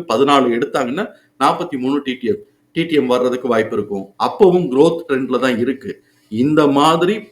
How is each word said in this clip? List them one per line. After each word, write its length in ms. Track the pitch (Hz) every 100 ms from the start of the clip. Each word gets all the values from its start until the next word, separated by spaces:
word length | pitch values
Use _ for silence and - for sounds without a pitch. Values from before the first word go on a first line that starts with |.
| -
பதினாலு 340 | 113 139 139 123 117
எடுத்தாங்கன்னா 480 | 143 151 120 156 233 - _ -
நாற்பத்தி 360 | 143 170 175 135
மூணு 200 | 127 143 139
டி 80 | 123
டி 80 | 113
எம், 80 | 98 - _ _ 165
டி 60 |
டி 120 | 165 147
எம் 120 | 127
வர்றதுக்கு 340 | 123 123 123 123
வாய்ப்பு 280 | 113 110 107
இருக்கும். 280 | 101 98 95 - 117
அப்பவும் 400 | - 190 180 147
குரோத் 320 | 127 165 165 -
ட்ரெண்ட்ல 300 | 131 123 123
தான் 200 | 127 117
இருக்கு. 340 | 120 82 101 - _ _ -
இந்த 340 | 110 143 151 143
மாதிரி 480 | 139 156 165 175 214 -